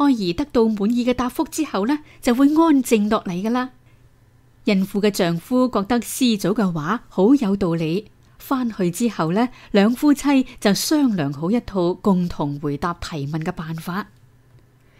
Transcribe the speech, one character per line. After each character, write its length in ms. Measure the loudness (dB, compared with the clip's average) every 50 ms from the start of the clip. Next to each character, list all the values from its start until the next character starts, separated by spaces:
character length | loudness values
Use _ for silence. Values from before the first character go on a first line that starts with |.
| 2
兒 280 | 2 2 2 0 -2 -2
得 100 | -2 -4
到 200 | -2 0 2 2
滿 280 | 2 2 0 0 0 0
意 120 | 0 0
嘅 80 | 0 0
答 160 | -2 -2 -4
覆 180 | -4 -4 -6 -4
之 140 | -4 -6 -6
後 220 | -4 -2 -2 -2
呢， 140 | 0 -2 -2 -4 -10 -20 -4
就 120 | -2 0 2
會 140 | 4 4 4
安 360 | 4 4 4 4 4 4 4
靜 240 | 2 2 2 2 2
落 140 | 0 -2 -2
嚟 180 | -4 -6 -6
㗎 80 | -4 -4
啦。 180 | -4 -4 -4 -6 -10 _ _ _ -20 _ _ _ _ _ _ _ _ _ _ _ _ _ -2
孕 200 | 0 0 2 0
婦 140 | 0 -2 0
嘅 120 | 0 0
丈 260 | 2 2 0 0 0 -2
夫 300 | -4 -2 0 2 2 2
覺 160 | 0 -2 -2
得 160 | 0 0 -2
師 380 | -2 -4 -4 0 0 2 2 2
祖 120 | 0 0
嘅 200 | 0 0 0 0
話 340 | -2 -2 -4 -4 -4 -6 -6 -6
好 260 | 0 2 4 4 4
有 200 | 4 2 0 0
道 200 | 0 0 -2 -2
理， 320 | -2 -2 -2 -2 -4 -6 -8 _ _ _ _ _ -18
返 300 | -8 -4 -4 -2 -2 -4 -4
去 180 | -2 -2 -2
之 180 | -2 -2 -2 -2
後 220 | -2 -2 -2 -2
呢， 160 | 0 0 0 -2 -4 -8 -10 -2
兩 220 | 2 4 4 4 2
夫 200 | 2 2 2 2
妻 320 | 2 2 2 2 2 2 0 -4 -2
就 140 | 0 0 0
商 420 | 0 0 0 0 2 2 2 0
量 160 | 0 -2 -4
好 200 | -4 -4 -4 -2
一 80 | -2 -2
套 320 | -2 -4 -2 -2 0 0 -2
共 340 | 0 0 0 2 2 0 -2
同 320 | -4 -4 -4 -4 -4 -4
回 160 | -4 -6 -4
答 180 | -4 -4 -6 -6
提 300 | -8 -10 -10 -8 -8 -6 -6
問 140 | -6 -6 -6
嘅 80 | -6
辦 240 | -8 -8 -10 -10 -10
法。 320 | -10 -8 -8 -8 -8 -8 -10 _ _ _ _ _ _ _ _ _ -20 _ _ _ _ _ _ _ _